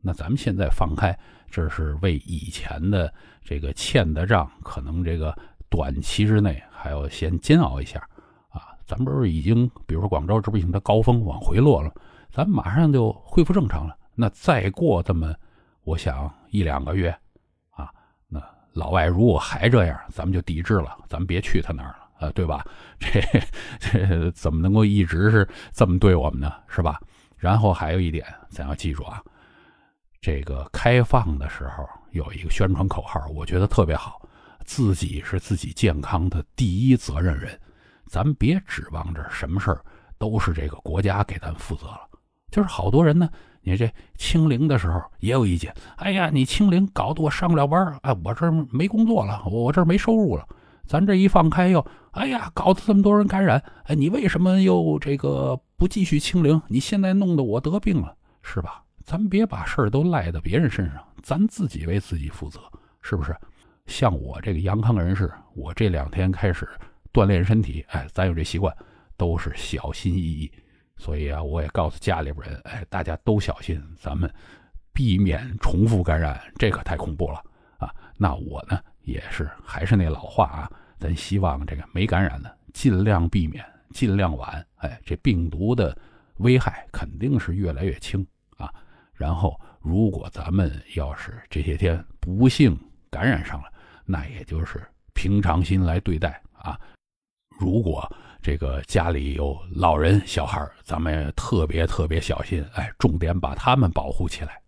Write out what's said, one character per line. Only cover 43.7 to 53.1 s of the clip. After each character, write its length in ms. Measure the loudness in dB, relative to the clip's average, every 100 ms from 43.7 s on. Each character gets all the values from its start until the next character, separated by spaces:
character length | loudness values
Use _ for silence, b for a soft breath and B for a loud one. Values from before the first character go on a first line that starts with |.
| 0
这 160 | 0 b b b
清 320 | 0 2 4
零 200 | 4 2
的 100 | 2
时 100 | 2
候 140 | -2 -4 -6
也 120 | 0
有 120 | 2
意 140 | 2 2
见， 160 | -2 -12 B B
哎 140 | -2
呀， 180 | 0 2
你 140 | 2 2
清 240 | 4 4
零 160 | 6 2
搞 200 | 0 -2
得 80 | 0
我 80 | -2
上 200 | 0 2
不 60 | 4
了 120 | 4
班 140 | 2
儿， 160 | 0 -2
哎， 120 | -4 -2
我 80 | -2
这 120 | -2 2
儿 60 | 2 0
没 160 | -2 0
工 180 | 2 2
作 180 | 2 0
了， 180 | -4 -4
我 260 | -2 2
这 100 | 4
儿 40 | 4
没 120 | 4
收 180 | 4 2
入 220 | 2 0
了。 100 | -6 B B B B
咱 180 | 0
这 120 | 4 6
一 120 | 6
放 220 | 6 4
开 200 | 4 4
又， 140 | 4 2 B B
哎 160 | -4 -2
呀， 220 | -2 -6
搞 180 | -2 2
得 80 | 2 4
这 80 |
么 80 | 4
多 160 | 6